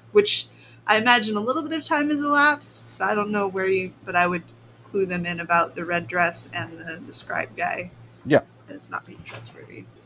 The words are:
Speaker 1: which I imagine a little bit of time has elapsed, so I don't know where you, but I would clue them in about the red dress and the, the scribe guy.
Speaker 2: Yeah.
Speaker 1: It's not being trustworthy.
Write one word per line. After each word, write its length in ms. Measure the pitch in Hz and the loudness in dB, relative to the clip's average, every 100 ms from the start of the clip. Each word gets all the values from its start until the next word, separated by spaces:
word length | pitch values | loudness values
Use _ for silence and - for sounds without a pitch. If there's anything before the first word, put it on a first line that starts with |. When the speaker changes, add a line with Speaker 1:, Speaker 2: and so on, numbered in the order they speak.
| - | 2
Speaker 1:
which 340 | 208 202 - - - - - - | 4 4 0 -4 -16 -20 -6 2
I 100 | 214 | 4
imagine 400 | 247 240 214 208 | 6 4 4 -2
a 40 | |
little 220 | 226 311 | -2 -2
bit 100 | 302 | -2
of 100 | 320 | -4
time 260 | - 302 302 | -2 0 0
has 100 | 285 | 0
elapsed, 640 | 294 285 294 285 - - - | 2 4 4 2 -4 -6 -6
so 160 | - | -2
I 100 | 196 | 0
don't 160 | 214 208 | 0 0
know 160 | 208 196 | 0 -2
where 180 | 190 190 | 0 0
you, 240 | 190 185 - | 0 -2 -10
but 120 | 190 175 | -4 0
I 100 | 180 | 2
would 160 | 175 - - - - | 0 -6 -20 -20 -20
clue 200 | - 196 | -6 -2
them 220 | 185 180 175 | 0 -2 -4
in 140 | 170 | -4
about 340 | 170 170 165 | 2 4 2
the 100 | 175 | -2
red 220 | 170 175 165 | -4 -4 -2
dress 420 | 175 170 - - | 0 2 0 -4
and 260 | 175 165 165 | -6 -8 -10
the, 240 | 165 165 - | -12 -12 -8
the 60 | |
scribe 440 | - - 170 - - | -8 -4 -4 -4 -4
guy. 340 | 175 - 175 - - - | -4 -4 -10 -14 -20 -8
Speaker 2:
Yeah. 160 | 127 143 - - - | 4 4 4 -20 -20
Speaker 1:
It's 200 | - - | -18 -10
not 140 | - | -12
being 180 | - - | -12 -18
trustworthy. 600 | - - - - - - - - | -16 -12 -12 -14 -18 -18 -18 -20